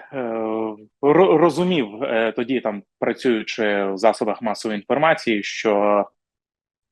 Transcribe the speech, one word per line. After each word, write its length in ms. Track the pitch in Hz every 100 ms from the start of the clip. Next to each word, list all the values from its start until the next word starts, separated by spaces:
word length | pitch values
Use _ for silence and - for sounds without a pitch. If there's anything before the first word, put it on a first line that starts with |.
| -
е, 40 | 139 120 113 110 110 110 107 107 -
ро-, 360 | 143 160 185 160
розумів, 640 | 170 143 180 175 107 107
е, 280 | 135 117 113
тоді, 280 | - 120 127
там, 240 | 110 101 - -
працюючи 840 | 117 120 131 113 104 - 107 101 98
в 120 | 95
засобах 440 | 110 104 110 98
масової 380 | 113 101 113 104
інформації, 640 | - 127 156 156 - 107
що, 640 | - - 113 101 104 104 98 _ _ _ _ _ _ _ _